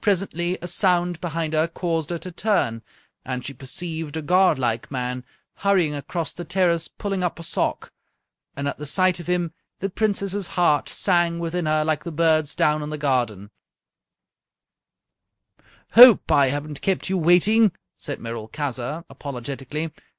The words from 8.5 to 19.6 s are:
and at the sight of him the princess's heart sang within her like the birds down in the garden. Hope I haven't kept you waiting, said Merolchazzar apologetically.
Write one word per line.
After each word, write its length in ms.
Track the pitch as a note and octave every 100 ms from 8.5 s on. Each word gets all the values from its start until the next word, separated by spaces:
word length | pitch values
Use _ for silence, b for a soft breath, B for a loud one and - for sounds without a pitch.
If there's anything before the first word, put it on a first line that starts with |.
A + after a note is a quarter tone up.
and 140 | - C#3+
at 100 | -
the 80 | C#3+
sight 340 | - F#3 F3+
of 60 | C3+
him 260 | F3+ F3 _ _ _
the 80 | G3
princess's 600 | - A3 G3+ G3+ F3+ G3
heart 400 | - F3 D3 -
sang 500 | - - F3+ F3 E3+
within 280 | E3+ F3 D#3+
her 180 | D#3
like 200 | D#3 D#3
the 80 | -
birds 420 | D3+ E3 D#3+ D3+
down 280 | - D#3+ D3+
in 80 | D3+
the 80 | D3+
garden. 520 | C#3+ C3 A#2 G2+ G2+ _ _ _ _ _ _ _ _ _ _ _ _ _ _ _ _ _ _ _ _ _ b b b
Hope 380 | - B3+ G#3 -
I 180 | D#3 C3+
haven't 340 | C#3+ D3+ D3
kept 260 | - F3+ -
you 80 | F#3+
waiting, 560 | D#3+ F3+ - A3 A3+ - _ _
said 240 | - C#3+
Merolchazzar 840 | A#2 A#2 A2 - D3 B2 B2 D3+ E3
apologetically. 840 | C3+ - C3 A#2 C3+